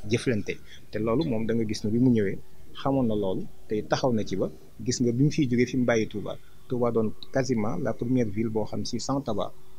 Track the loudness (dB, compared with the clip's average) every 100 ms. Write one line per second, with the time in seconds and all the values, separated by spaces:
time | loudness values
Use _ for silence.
0 | 0 0 2 0 -2 -6 -8 -12 -8 -2
1 | 0 2 0 0 0 0 0 -2 0 4
2 | 6 6 2 0 -6 -10 -10 -4 0 2
3 | 2 2 0 -2 -4 -8 -6 -4 0 0
4 | 2 2 0 0 -2 -6 -16 -8 -4 0
5 | 2 4 4 4 2 4 2 2 2 2
6 | 2 -4 -6 -8 -10 -12 -4 0 2 4
7 | 2 0 -2 0 2 2 2 0 -2 -2
8 | 2 2 2 0 0 0 -2 -2 -4 -4
9 | -2 -2 -2 -2 -2 -4 -8